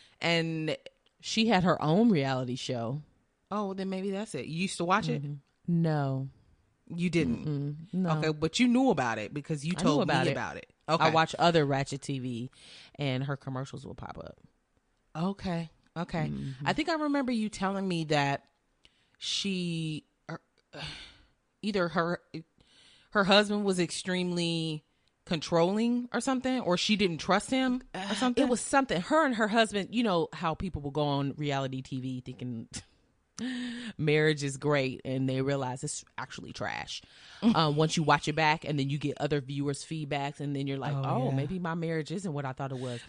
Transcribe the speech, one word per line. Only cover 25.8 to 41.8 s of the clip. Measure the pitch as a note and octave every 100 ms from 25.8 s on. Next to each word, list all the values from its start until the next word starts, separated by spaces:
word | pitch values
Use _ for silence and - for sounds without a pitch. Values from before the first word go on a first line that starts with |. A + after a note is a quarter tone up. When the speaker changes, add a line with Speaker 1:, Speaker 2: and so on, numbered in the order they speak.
| A#3 B3 B3
Speaker 1:
or | B3
something, | C4+ C4 B3+ B3+
or | F3 F3+
she | -
didn't | G#3 G3+ D#3+
trust | - F#3+ -
him | C4 C4 B3+ -
or | -
Speaker 2:
Uh, | G3+
Speaker 1:
something? | G#3 B3+ A#3+
Speaker 2:
it | C#4
was | A#3+
something. | - C#4 - E3
Her | F3 D#4 D4
and |
her | A3+ G#3+
husband, | A#3 A3 G3+ F#3
you | A3
know | A#3 F3 D#3
how | - E3+
people | D#3 F#3+ D3+
will | C#3+
go | C#3+
on | D3 C#3 C#3 D3+
reality | D3 C#3 C3+ C3
T | C3 C3
V | C3 B2+
thinking | B2 B2+ B2 A2+ -
<laughs> | - - _ _ _ _ - B3 B3 B3 A#3+ A#3 -
marriage | D3+ D3+ D#3 D3+
is | C#3 C3+
great | C#3+ D3 C3 A#2
and | - C3 C3
they | C3
realize | C3+ C#3 B2+ B2+
it's | D3 - - -
actually | - - -
trash. | - - A1+ - - -
Speaker 1:
<laughs> | - - -
Speaker 2:
Um, | A3+ E3 D#3 D3
once | D#3+ E3+
you |
watch | D3+ D3 -
it |
back | D3+ D#3 D#3+
and | - C#3+
then | C3+
you | D3
get | C#3+ -
other | D3 D3
viewers' | C3 C#3 C#3+ C#3
feedbacks | - D#3+ C#3+ D3 C#3 C#3
and | C#3+ C#3
then | C#3
you're | C#3
like, | C3
Speaker 1:
Oh, | C#3
Speaker 2:
"Oh, | C3+ A3+ B3+
Speaker 1:
yeah. | C3+
Speaker 2:
maybe | C#3+ F#3
my | F3
marriage | E3